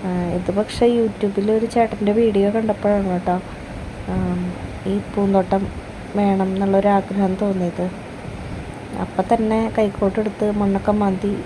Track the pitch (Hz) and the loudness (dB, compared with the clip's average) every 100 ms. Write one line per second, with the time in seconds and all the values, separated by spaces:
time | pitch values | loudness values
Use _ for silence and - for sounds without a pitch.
0 | 185 180 175 175 180 190 214 - 240 240 | -2 -2 -2 -2 0 -2 -2 2 4 4
1 | 220 208 208 202 202 220 226 240 226 - | 0 0 -2 0 2 2 2 2 0 2
2 | 208 214 226 196 202 220 220 202 202 208 | 2 4 4 4 2 2 0 0 2 2
3 | 190 180 180 180 - - - - - - | 2 0 0 -2 -4 -12 -12 -10 -10 -10
4 | - 185 185 180 180 175 - - 190 202 | -4 -2 -2 -2 -4 -6 -10 -8 -2 -2
5 | - - 202 196 185 196 196 - - - | -2 0 4 4 4 0 0 -6 -12 -12
6 | - 208 202 190 190 190 196 196 202 196 | -6 0 2 4 2 0 4 4 6 2
7 | 196 196 196 190 208 190 175 165 180 - | 2 0 0 2 0 0 -2 -2 -4 -6
8 | - - - - - - - - - 202 | -12 -12 -12 -10 -8 -8 -10 -12 -10 -6
9 | 185 - 180 233 220 220 220 226 208 - | -4 -2 0 0 2 0 0 2 0 2
10 | 196 196 214 - 208 208 202 196 - 208 | 0 0 -2 0 -2 2 2 2 2 2
11 | 202 185 202 196 | 2 0 -2 -2